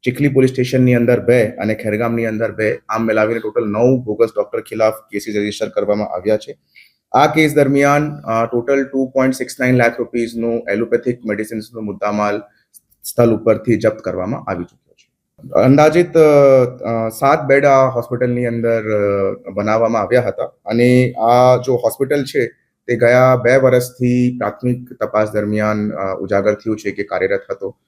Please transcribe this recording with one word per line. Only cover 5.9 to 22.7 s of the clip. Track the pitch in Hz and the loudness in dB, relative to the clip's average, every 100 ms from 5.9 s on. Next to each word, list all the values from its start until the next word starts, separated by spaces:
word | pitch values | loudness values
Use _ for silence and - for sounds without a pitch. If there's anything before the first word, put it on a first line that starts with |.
| 104 104 | -2 -2
આવ્યા | 92 98 107 | -6 -2 -2
છે. | - - _ - _ _ _ | -4 -20 _ -20 _ _ _
આ | 123 147 | 2 2
કેસ | 151 156 143 | 2 0 2
દરમિયાન, | 135 139 143 147 151 147 | 2 2 2 2 -2 -8
અ, | - 113 117 | -4 -2 -2
ટોટલ | 120 120 139 131 | -2 0 -2 -2
ટુ | 135 127 | -4 -4
પોઇન્ટ | 135 131 | 0 -2
સિક્સ | 127 120 - | -2 -8 -4
નાઇન | 127 127 | 0 2
લાખ | 117 117 | 2 0
રૂપીઝનું | 120 120 117 117 117 117 120 | -6 -4 -4 -4 -4 -4 -4
એલોપેથિક | 104 110 117 123 123 110 | -4 -2 -2 -2 -6 -6
મેડિસિન્સનો | 104 107 110 110 117 | -6 -6 -10 -12 -12
મુદ્દામાલ | 104 98 104 104 104 104 104 _ _ _ _ _ | -10 -6 -4 -2 -2 -4 -10 _ _ _ _ _
સ્થળ | - - 117 | -12 0 2
ઉપરથી | 107 - 107 - 110 | 2 0 0 0 0
જપ્ત | 110 107 | 0 -2
કરવામાં | 92 90 92 127 | -8 -8 -8 -8
આવી | - 90 | -8 -8
ચૂક્યો | 87 _ _ | -10 _ _
છે. | _ _ _ _ _ - - | _ _ _ _ _ -4 2
અંદાજિત, | 123 143 156 160 175 165 | 4 6 4 4 2 4
અ, | 151 147 139 135 123 | 6 6 6 6 2
અ, | - - 117 113 | -4 -6 -4 -4
સાત | - 139 156 139 | -2 0 0 2
બેડ | 139 143 | 2 4
આ | 135 131 | 4 4
હોસ્પિટલની | 123 113 120 123 123 120 | 0 -6 -4 -2 -2 -2
અંદર, | 117 117 113 107 | -2 0 -2 0
અ, | 107 101 101 98 98 - | 0 0 0 -2 -4 -8
બનાવવામાં | 95 104 110 113 113 | -4 0 2 2 0
આવ્યા | 95 123 | 2 0
હતા | 113 - | 0 -6
અને | - _ 98 113 123 123 127 | -10 _ -4 2 4 4 2
આ | - 113 123 127 127 | 0 2 4 6 4
જો | 123 123 | 0 0
હોસ્પિટલ | 117 - 131 147 | 0 -2 -2 -2
છે | 135 151 117 _ _ | -2 -4 -4 _ _